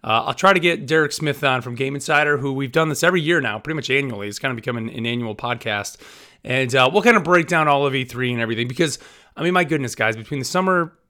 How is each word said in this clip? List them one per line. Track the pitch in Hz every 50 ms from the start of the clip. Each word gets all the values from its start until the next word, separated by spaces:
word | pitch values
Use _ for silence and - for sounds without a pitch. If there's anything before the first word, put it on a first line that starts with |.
uh, | - 113 110 117 123
I'll | 127 131
try | - - 190
to | 196 185
get | 160 175 165 - 143
Derek | 123 156 160 151 143
Smith | - - 160 147 139 - 147
on | 135 127 127
from | 120 127 120
Game | 117 135 135 143
Insider, | 139 139 - 151 143 151 147 147 135
who | 135 139
we've | 135 135 139 127
done | - 160 160 156
this | 143 - -
every | 175 185 180
year | 151 151 175 156
now, | 131 113 104 107
pretty | - 147 160
much | 151 - -
annually. | 127 139 139 131 117 101 104
It's | 104 101 -
kinda | - 135 123
becoming | 113 110 131 120 117 113 113
an | - 123 113
annual | 117 120 120 120 110 104
podcast. | 104 - 120 120 113 - 113 104 104 101 - - _ - - - - - - _ _
And, | - - 123 135 131 123 120
uh, | 135 127 131
we'll | 160 208
kinda | 190 240 226 208
break | 156 165 175 175 165
down | - 175 160 156 151
all | 143 139 143
of | 139 131
E | 135 131
three | 123 120 123 127 123
and | 123 117
everything | 117 110 117 110 120
because, | 123 123 - 170 147 - - - - - - _ _ _
I | - 160
mean, | 175 180
my | 180
goodness, | 175 143 160 147 135 117 -
guys, | - 117 110 113
between | 113 110 - 143 139
the | 123
Summer | - - 180 185 190 185 175 170 165 _ _ _